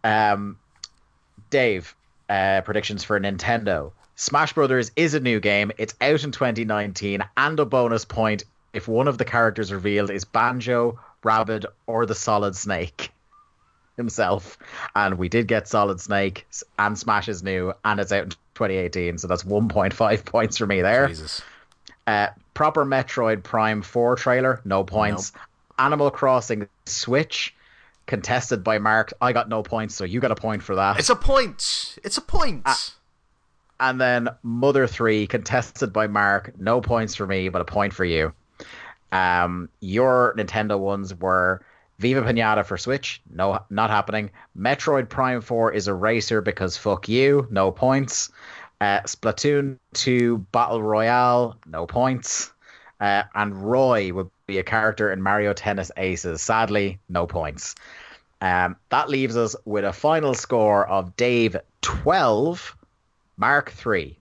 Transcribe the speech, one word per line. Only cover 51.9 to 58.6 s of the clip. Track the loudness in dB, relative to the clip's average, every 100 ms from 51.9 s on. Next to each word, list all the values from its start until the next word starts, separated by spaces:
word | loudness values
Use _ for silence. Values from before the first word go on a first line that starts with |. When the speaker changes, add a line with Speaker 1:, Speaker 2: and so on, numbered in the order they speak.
| 0 0 -2 -6 -8 -8 _ -20 -20 -20 _
Speaker 1:
Uh, | 0 0 0
and | -4 -4 -4
Roy | 0 2 4 2 0
would | -4 -8 _ -6
be | -4
a |
character | 0 0 0 0 -2
in | 0
Mario | 0 2 2
Tennis | 0 -2 -4 -6 -4
Aces. | -4 -4 -6 -6
Sadly, | 0 0 2 0 -2 -6 -6
no | -4 -2
points. | -4 -6 -8 -14 -16 -20 -20 -20 -20 _ _
Um, | 0 2